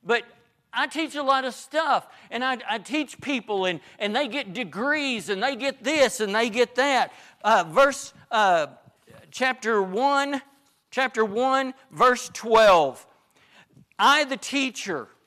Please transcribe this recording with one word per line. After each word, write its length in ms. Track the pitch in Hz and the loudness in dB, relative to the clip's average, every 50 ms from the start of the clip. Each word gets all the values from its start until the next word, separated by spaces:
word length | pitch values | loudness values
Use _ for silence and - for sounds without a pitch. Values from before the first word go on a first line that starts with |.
| _ | _
But 200 | 175 233 233 - - - _ _ _ _ _ _ _ - | -2 -2 -2 -2 -6 -20 _ _ _ _ _ _ _ -6
I 140 | 226 277 | -4 -4
teach 280 | 294 - 294 330 285 247 | -4 -4 -6 -6 -6 -6
a 80 | 285 294 | -6 0
lot 240 | 269 277 269 262 | 0 0 0 0
of 80 | 262 233 | -4 -8
stuff, 520 | - - - - 302 320 302 254 190 - - - - - - | -10 -18 -6 -4 -4 0 0 0 0 -2 -6 -20 -20 -20 -10
and 140 | - 233 254 | -8 -4 -4
I, 140 | 262 262 233 240 - | -4 -4 -6 -6 -6
I 100 | 208 226 | -6 -6
teach 400 | 180 - 226 311 302 - - _ - | -6 -6 -4 -4 -4 -6 -10 _ -8
people, 420 | 254 285 247 196 - 214 196 185 | -6 -6 -6 -4 -4 -4 -2 -2
and, 160 | 185 175 156 - - - - | -2 -4 -4 -10 -18 -12 -6
and 160 | 214 208 208 | -6 -2 -2
they 140 | 247 294 254 | -2 -2 -2
get 240 | 208 285 254 202 175 | -4 -8 -8 -8 -8
degrees, 800 | 214 254 175 - 185 233 277 294 311 285 277 247 226 165 151 | -10 -10 -8 -8 -6 -2 -2 -2 -2 -2 -4 -4 -6 -4 -6
and 120 | 202 190 214 | -6 -2 -2
they 140 | 269 277 | -4 -4
get 260 | 220 240 277 262 - 214 | -2 -6 -6 -6 -4 -6
this, 380 | 240 311 311 277 226 - - | -4 2 2 2 2 2 -2
and 140 | 220 202 196 | -6 -2 0
they 160 | 220 233 247 | -2 -2 -2
get 240 | 196 240 247 233 - | 0 0 -2 -2 0
that. 400 | - 254 285 277 247 196 - - - - - _ _ - | -2 0 0 2 0 0 -2 -6 -20 -20 -20 _ _ 0
Uh, 220 | 208 226 208 170 | 2 2 2 2
verse, 460 | 160 151 208 277 285 269 - - - _ - - _ | 0 4 4 4 4 4 -2 -10 -16 _ -20 -14 _
uh, 360 | - 220 202 190 180 165 151 139 - - _ - _ _ _ _ - - - _ | 0 2 4 4 4 2 0 -2 -8 -20 _ -20 _ _ _ _ -20 -20 -20 _
chapter 520 | - - 247 262 247 - - 214 233 208 196 | -6 -2 -2 -2 -2 -2 -2 -2 0 0 0
one, 600 | 185 185 208 254 277 285 277 277 277 285 269 - _ _ _ _ _ _ _ _ _ | -2 -2 0 0 2 2 2 0 -2 -4 -8 -8 _ _ _ _ _ _ _ _ _
chapter 340 | - - 269 254 - 226 220 | -4 -2 -2 -2 0 0 -2
one, 480 | 214 196 226 247 269 262 269 269 262 254 _ _ _ | 0 0 -2 0 2 2 0 -2 -2 -8 _ _ _
verse 400 | - 151 226 254 247 233 - - - | 0 2 4 4 4 2 -4 -12 -12
twelve. 720 | - - 226 226 220 220 208 190 170 151 135 120 - - _ _ _ _ _ _ _ _ _ _ - - _ _ _ - _ _ _ | -12 -4 2 6 8 8 8 8 8 6 2 -2 -8 -20 _ _ _ _ _ _ _ _ _ _ -20 -20 _ _ _ -20 _ _ _
"I, 260 | 196 247 285 302 302 | 4 4 4 4 2
the 120 | 269 269 | -2 -4
teacher" 720 | 220 - - - 277 269 262 220 - - 202 175 139 113 - _ _ _ | -8 -8 -6 -4 -4 -4 -4 -6 -10 -8 -6 -6 -6 -8 -10 _ _ _